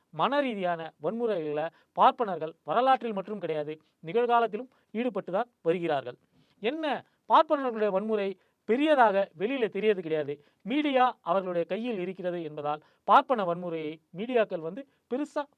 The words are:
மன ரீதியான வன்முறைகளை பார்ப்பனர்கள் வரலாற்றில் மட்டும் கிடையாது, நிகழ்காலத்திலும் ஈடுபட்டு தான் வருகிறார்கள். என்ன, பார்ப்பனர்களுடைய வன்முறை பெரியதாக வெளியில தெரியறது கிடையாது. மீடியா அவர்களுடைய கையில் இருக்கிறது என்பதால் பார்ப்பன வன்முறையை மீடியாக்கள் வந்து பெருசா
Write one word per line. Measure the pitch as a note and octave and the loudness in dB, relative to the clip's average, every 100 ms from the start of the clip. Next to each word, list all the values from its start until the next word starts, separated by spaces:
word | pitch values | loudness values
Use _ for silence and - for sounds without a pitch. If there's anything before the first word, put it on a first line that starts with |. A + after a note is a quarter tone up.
| _ | _
மன | D#3 G3 C#4+ | -2 0 0
ரீதியான | C4+ G3+ F3 E3+ D#3+ - | -2 -2 -4 -4 -8 -6
வன்முறைகளை | D3+ A3+ A#3 F3+ D#3 D3+ E3 - _ | -6 -4 -4 -4 -4 -4 -6 -10 _
பார்ப்பனர்கள் | - A3+ A#3+ G#3 E3 D#3+ - | 4 4 6 -2 -4 -8 -10
வரலாற்றில் | - G3+ C4 C4 A#3+ | -2 2 4 2 0
மட்டும் | G3 F#3+ G#3 | -6 -8 -8
கிடையாது, | E3+ D3+ D3 D#3 _ _ D#3+ | -6 -4 -6 -10 _ _ -4
நிகழ்காலத்திலும் | A3 A#3+ A#3+ A3+ G#3 B3+ _ _ | -2 2 2 2 -2 -12 _ _
ஈடுபட்டு | G#3+ B3 G3 F3 | -4 -2 -4 -2
தான் | F#3 A#3+ _ | -4 -4 _
வருகிறார்கள். | E3 F3+ E3+ C#3+ A#2+ C3 _ _ _ _ | 0 0 0 -2 -4 -14 _ _ _ _
என்ன, | G#3 D#4 D#4 G#3 - _ - | -4 -2 -4 -4 -8 _ 4
பார்ப்பனர்களுடைய | C4 D#4+ D4 C4 A3 G#3+ | 6 6 0 -2 0 0
வன்முறை | F#3+ A3 G#3+ G3 F#3+ _ _ | 0 0 -2 -2 -6 _ _
பெரியதாக | - A#3+ D#4 C#4+ A3+ G3 G3 D3+ | -2 2 4 6 6 4 -2 -4
வெளியில | G#3 C#4 G#3 | -4 -2 -2
தெரியறது | F#3+ G#3+ F#3+ | 0 0 0
கிடையாது. | D#3+ D#3 C#3 C#3+ _ _ | -2 -2 -4 -8 _ _
மீடியா | G3 C#4+ D4 B3+ B3+ - | -4 -2 0 2 2 0
அவர்களுடைய | E3+ F#3+ F#3 E3+ E3 | -2 -2 0 -2 -2
கையில் | G3 B3 G3+ | -4 -4 -4
இருக்கிறது | F3+ F#3 F3+ F3 | -6 -6 -6 -6
என்பதால் | D#3 D3+ D3 D3+ - _ | -8 -6 -6 -6 -8 _
பார்ப்பன | - A#3+ C#4 A#3 | 4 4 4 0
வன்முறையை | F3+ E3+ F3 E3 D3+ D#3+ _ E3+ | -2 -4 -6 -6 -8 -10 _ -10
மீடியாக்கள் | A#3+ A#3+ G3 F3+ | -2 0 0 -2
வந்து | D#3+ G#3+ D4 _ _ | -8 -10 -14 _ _
பெருசா | B3+ C#4+ D4+ C#4 | -6 -6 -6 -8